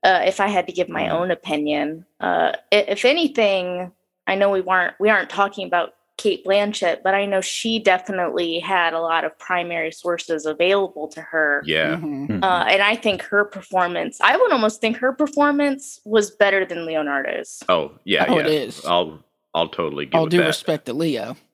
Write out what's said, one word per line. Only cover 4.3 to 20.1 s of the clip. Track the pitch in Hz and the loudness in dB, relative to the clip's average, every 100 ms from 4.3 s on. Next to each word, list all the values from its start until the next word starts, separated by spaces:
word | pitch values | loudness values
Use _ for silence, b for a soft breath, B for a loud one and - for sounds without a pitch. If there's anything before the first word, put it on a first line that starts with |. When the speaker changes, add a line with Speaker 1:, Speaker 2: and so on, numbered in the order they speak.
| 196 | 2
Speaker 1:
know | 202 | 2
we | 196 | 2
weren't, | 185 185 175 - | 2 0 0 0
we | 208 | 2
aren't | 208 190 | 2 0
talking | - 202 202 185 | 0 -2 -2 -2
about | 175 - _ _ - | -2 -2 _ _ -4
Cate | 214 185 190 | -2 -2 0
Blanchett, | 196 208 208 180 - | 2 2 0 -2 0
but | 185 | 0
I | 196 202 | 0 0
know | 196 | -2
she | 185 - 233 226 | -2 -6 -2 2
definitely | 214 185 - 190 175 - 170 165 | 4 4 0 -4 -2 -2 -2 -4
had | 180 190 170 | 0 0 2
a | 165 | 0
lot | 165 165 | 0 0
of | 156 - | -2 -8
primary | - 180 175 170 160 | -4 -4 -2 -4 -6
sources | - 175 170 - 160 156 | -6 -4 -4 -2 -4 -2
available | 156 180 196 190 160 156 | 0 2 2 0 -4 -10
to | 160 | -12
her. | 156 160 151 143 147 | -6 0 2 0 0
Speaker 2:
Yeah. | - 80 175 | 0 2 0
Speaker 3:
Mm-hmm. | 160 135 143 | -4 -8 -4
Speaker 4:
Mm-hmm. | 208 | -2
Speaker 1:
Uh, | 190 180 - | 2 2 4
and | 190 | 4
I | 202 226 | 2 0
think | 220 185 | -2 -4
her | - 208 208 | -2 0 0
performance, | 196 - 185 175 175 165 - | -4 -4 0 0 -2 -6 0
I | 196 302 | 2 4
would | 494 | 4
almost | 294 214 214 | 4 2 0
think | 220 233 | -4 0
her | 254 | -2
performance | 262 294 294 285 285 285 269 - - - | 0 -2 2 2 4 0 -2 -10 -18 0
was | 220 208 | 2 2
better | - 202 196 185 | 0 2 2 -2
than | 175 165 | -6 -4
Leonardo's. | 160 147 139 - - - - - | -4 -2 -2 -2 -6 -8 -12 0
Speaker 2:
Oh, | 90 73 - | 0 0 -10
yeah, | - 101 - | -2 0 2
Speaker 3:
Oh, | 165 | 2
Speaker 2:
yeah. | 151 | 2
Speaker 3:
it | |
is. | 151 123 - | 0 -2 -8
Speaker 2:
I'll, | - 87 87 78 _ _ _ | 0 0 0 -6 _ _ _
I'll | 82 82 | -2 -2
totally | - 82 73 | -2 -4 -4
give | 71 | -2